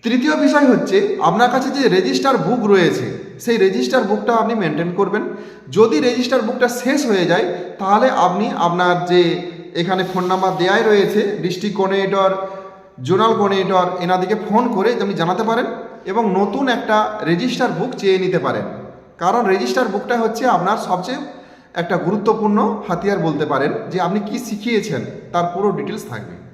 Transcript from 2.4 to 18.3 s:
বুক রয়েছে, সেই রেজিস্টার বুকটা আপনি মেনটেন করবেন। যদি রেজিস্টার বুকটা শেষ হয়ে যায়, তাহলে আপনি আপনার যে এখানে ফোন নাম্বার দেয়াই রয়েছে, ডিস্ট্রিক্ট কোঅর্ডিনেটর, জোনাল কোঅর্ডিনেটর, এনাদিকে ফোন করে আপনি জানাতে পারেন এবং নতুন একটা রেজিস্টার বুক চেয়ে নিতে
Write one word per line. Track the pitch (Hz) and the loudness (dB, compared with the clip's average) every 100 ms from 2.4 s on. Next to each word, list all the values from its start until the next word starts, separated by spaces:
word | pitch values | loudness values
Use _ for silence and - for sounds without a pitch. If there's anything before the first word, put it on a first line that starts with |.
| 160 | 0
বুক | 240 208 | 0 4
রয়েছে, | 196 165 - 120 - - - | 4 4 0 -4 -8 -12 -10
সেই | - 233 | -2 2
রেজিস্টার | 190 190 254 262 202 | 2 2 0 0 0
বুকটা | 208 208 226 | -2 0 0
আপনি | 214 233 | 0 0
মেনটেন | 170 151 170 180 | -2 -2 -4 0
করবেন। | 196 202 359 - - - - 131 | 0 0 -4 -8 -14 -18 -6 4
যদি | 220 - | 4 4
রেজিস্টার | 247 247 247 262 220 | 2 0 0 0 0
বুকটা | 254 247 - | 0 0 0
শেষ | 254 294 240 | 0 0 2
হয়ে | 196 165 | 2 2
যায়, | 175 - - - - | 2 0 -4 -10 -6
তাহলে | 190 208 262 - 180 | 0 4 4 2 0
আপনি | 185 233 - 175 | 2 -2 0 0
আপনার | 175 180 175 175 | 2 2 2 2
যে | 175 170 160 - - - - | 4 4 0 -6 -12 -12 -6
এখানে | 170 185 180 | -2 -2 -2
ফোন | 185 180 | -2 0
নাম্বার | 185 190 156 | 0 0 0
দেয়াই | 180 208 | 2 2
রয়েছে, | 220 208 180 208 233 - | 4 4 4 2 0 -2
ডিস্ট্রিক্ট | 170 170 214 196 | -4 -4 -6 -2
কোঅর্ডিনেটর, | 190 196 190 196 190 190 190 - - - - - 127 | 0 0 0 2 2 0 -6 -10 -16 -20 -20 -14 0
জোনাল | 190 220 214 | 2 4 2
কোঅর্ডিনেটর, | 202 196 185 185 180 - | 2 0 2 2 0 -2
এনাদিকে | 175 185 185 208 - | 0 0 0 -2 0
ফোন | 208 247 180 | 0 2 0
করে | 202 240 | 0 0
আপনি | 202 180 | -2 -2
জানাতে | 165 185 220 | 0 0 0
পারেন | 233 262 - - - - | 0 -2 -6 -12 -14 -6
এবং | 196 220 185 | -2 0 2
নতুন | 202 262 269 | 0 0 0
একটা | 233 - 214 214 - 151 | -2 0 0 0 -2 0
রেজিস্টার | 175 247 - 247 156 | 0 0 0 -2 0
বুক | 233 - | -4 -2
চেয়ে | 196 190 | 2 2
নিতে | 185 | 2